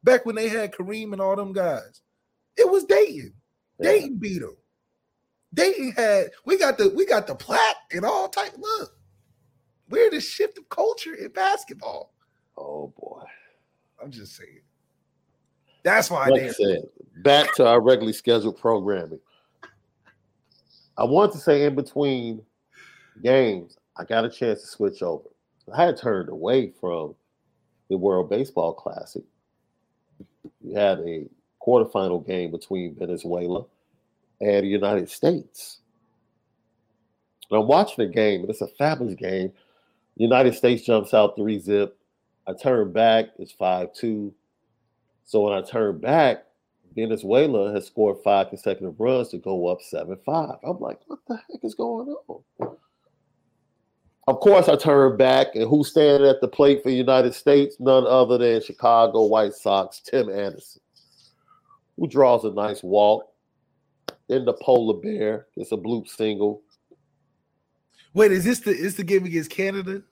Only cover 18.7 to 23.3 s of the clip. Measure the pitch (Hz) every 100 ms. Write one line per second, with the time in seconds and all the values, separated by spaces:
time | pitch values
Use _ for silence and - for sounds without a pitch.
18.7 | 110 95 95 80 80 _ _ _ _ -
19.7 | _ _ _ _ _ _ _ _ _ _
20.7 | _ _ - - 151 208 196 - 143 147
21.7 | 135 131 - 143 131 117 110 110 _ _
22.7 | _ - _ _ _ 120